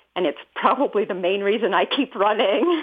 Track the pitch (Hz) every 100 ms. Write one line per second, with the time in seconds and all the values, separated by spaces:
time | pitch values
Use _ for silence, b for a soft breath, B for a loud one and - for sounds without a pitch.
0 | b 180 170 - - - 240 262 269 -
1 | 220 185 180 202 196 214 202 196 - -
2 | 262 - 202 220 190 208 330 330